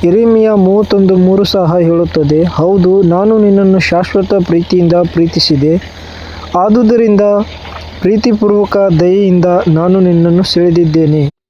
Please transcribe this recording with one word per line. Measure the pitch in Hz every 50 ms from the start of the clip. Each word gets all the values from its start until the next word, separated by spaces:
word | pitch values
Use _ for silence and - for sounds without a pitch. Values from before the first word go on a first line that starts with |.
| -
ಯೆರೆಮೀಯ | 170 175 214 233 226 226 220 220 220
ಮೂವತ್ತೊಂದು | 214 202 190 185 196 208 214 202 214 202 190 185 190
ಮೂರು | 180 180 185 190 196 202
ಸಹ | 185 - 196 180 160 170
ಹೇಳುತ್ತದೆ, | 180 175 165 170 170 175 165 - 160 151 143 151 156 170
"ಹೌದು, | 175 160 151 156 175 196 202 175 185 185 196 196
ನಾನು | 170 170 180 196 214 226 220
ನಿನ್ನನ್ನು | 208 202 196 196 196 190 190 190
ಶಾಶ್ವತ | - - 185 170 180 - - 202 190 190 208
ಪ್ರೀತಿಯಿಂದ | 196 175 - 170 170 170 - - 180 175 170 170
ಪ್ರೀತಿಸಿದೆ, | 175 180 170 - 175 165 165 - 170 151 - 160 139 139 151 165 185 - - - - - - - - - - - - - - - 180
ಆದುದರಿಂದ | 180 214 214 240 247 214 233 233 233 220 208 196 208 208 202 202 214 - - - - - - - - - - -
ಪ್ರೀತಿಪೂರ್ವಕ | - 185 208 214 - 240 226 214 220 208 208 208 208 190 - 202 196 196 170 156
ದಯೆಯಿಂದ | 170 180 185 202 202 190 180 180 170 180 175 180 - 180
ನಾನು | 160 156 165 180 185 190
ನಿನ್ನನ್ನು | 185 180 175 170 170 170 170 175 190
ಸೆಳೆದಿದ್ದೇನೆ." | - - 175 175 175 165 170 170 160 156 160 160 151 151 156 143 143 - _ _ _